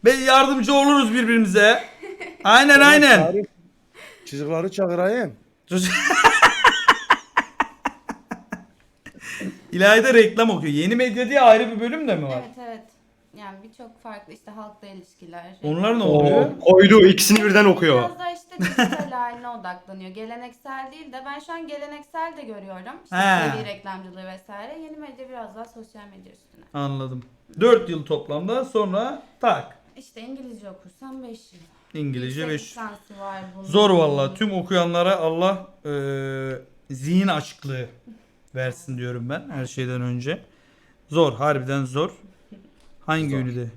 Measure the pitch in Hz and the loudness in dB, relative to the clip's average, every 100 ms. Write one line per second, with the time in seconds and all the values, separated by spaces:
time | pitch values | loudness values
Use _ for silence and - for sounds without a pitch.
0 | 220 269 262 262 269 269 214 277 277 285 | 4 2 4 4 4 2 2 4 4 4
1 | 240 233 226 233 214 190 208 247 - - | 2 0 2 2 2 4 4 4 -2 -18
2 | - - - - 196 233 277 277 285 302 | -18 -16 -18 -6 4 6 8 8 8 8
3 | 294 214 160 190 202 _ _ _ _ - | 8 6 4 -2 -4 _ _ _ _ -20
4 | - - - 139 147 165 180 185 190 175 | -20 -20 -16 -10 -6 -4 -4 -4 -4 -2
5 | 185 240 196 110 _ _ _ 180 185 - | -2 -2 -6 -10 _ _ _ -4 -2 -2
6 | - - 453 440 - 784 480 - 1017 988 | 0 2 2 4 2 4 2 2 0 0
7 | - - - - - _ - - 269 - | 0 -2 -2 -6 -6 _ -8 -6 -12 -12
8 | - - _ - _ - - _ _ _ | -18 -18 _ -18 _ -18 -18 _ _ _
9 | - - - - 185 - - 175 196 220 | -20 -20 -18 -12 -12 -14 -10 2 6 6
10 | 262 233 214 220 226 180 156 147 175 233 | 6 6 6 4 0 0 -2 -2 0 0
11 | 254 214 247 277 247 220 233 226 233 311 | -2 -2 0 4 6 6 4 -4 -6 -6
12 | 294 175 143 127 123 - 240 220 - _ | -4 -4 -4 -8 -10 -18 -16 -18 -20 _
13 | _ _ _ 208 202 196 214 _ 240 226 | _ _ _ -20 -20 -20 -20 _ -20 _
14 | 233 208 208 156 - 208 214 208 202 196 | -20 -20 -20 -20 -20 -20 -20 -20 -20 -20
15 | 175 _ 165 170 170 185 151 160 202 233 | -20 _ -20 -20 -20 -12 -6 -2 0 0
16 | 190 147 147 143 - - - 185 196 214 | 2 2 4 2 2 0 4 6 8 8
17 | 190 196 - 214 208 185 202 175 165 131 | 8 6 4 2 4 6 6 4 4 2
18 | 117 - - - _ - 180 - 220 311 | 0 -6 -10 -10 _ -8 -6 -2 -2 -2
19 | 285 254 240 240 240 233 185 180 185 190 | -8 -8 -8 -10 -16 -16 -14 -16 -18 -18
20 | 190 190 220 233 247 247 277 269 269 302 | -18 -16 -16 -16 -18 _ -16 -16 -16 -18
21 | 294 262 269 285 294 339 330 294 294 294 | -18 -18 -16 -16 -14 -16 -14 -14 -14 -18
22 | 294 330 330 302 247 208 196 185 190 320 | -16 -10 -10 -12 -18 -18 -16 -18 -18 -20
23 | _ 185 196 185 160 - 208 202 196 190 | _ -2 0 0 -2 -6 -10 -14 -14 -16
24 | 190 180 185 185 185 202 226 311 320 302 | -16 -20 -20 -20 _ -18 -18 -18 -18 -18
25 | 294 247 262 254 214 202 226 233 220 220 | -20 -20 -20 -18 -18 -18 -20 -20 -20 -20
26 | 202 190 92 _ _ _ _ 143 143 139 | -20 -20 -20 _ _ _ _ -10 -8 -8
27 | 135 127 120 _ _ - 220 - - 160 | -10 -12 -16 _ _ 0 4 4 2 -10
28 | 139 151 - 147 180 240 262 226 202 190 | -6 -6 -6 -8 -6 -6 -4 -4 -4 -4
29 | 247 294 - _ 240 160 - - _ - | -6 -10 -18 _ -4 -2 -6 -20 _ -20
30 | - - 233 269 254 220 202 185 180 _ | -20 -20 -20 -18 -18 -20 -20 -20 -20 _
31 | 269 262 254 220 _ 180 160 _ _ 156 | -20 -18 -18 -20 _ -20 -20 _ _ -10
32 | 147 127 127 135 156 151 147 - 220 202 | -8 -8 -8 -8 -8 -8 -10 -16 -16 -16
33 | _ 196 196 190 190 185 196 175 208 180 | _ -18 -14 -14 -16 -18 -2 2 4 4
34 | 156 143 135 190 214 190 175 185 175 170 | 2 0 -4 -4 -6 -6 -2 -2 0 0
35 | 175 190 160 165 185 190 190 _ 147 143 | 0 0 -2 -2 -2 -4 -10 _ -10 -8
36 | 139 139 135 135 135 131 127 _ _ 131 | -6 -8 -8 -10 -10 -12 -16 _ _ -12
37 | 139 180 196 156 - - 139 131 120 _ | -2 0 0 -4 -8 -16 -12 -12 -12 _
38 | - 220 _ _ _ 127 127 123 - 123 | -20 -20 _ _ _ -10 -8 -10 -12 -10
39 | 123 123 120 151 - 143 127 - 127 127 | -10 -10 -10 -10 -10 -10 -10 -8 -8 -6
40 | 123 123 127 180 - _ _ _ _ _ | -6 -6 -8 -10 -12 _ _ _ _ _
41 | _ 151 156 110 143 143 127 139 131 131 | _ 0 0 0 -2 -2 -4 -6 -6 -4
42 | 175 - - _ _ - _ _ _ - | -6 -8 -20 _ _ -20 _ _ _ -20
43 | - 160 156 135 127 123 117 | -6 -4 -4 -4 -6 -8 -10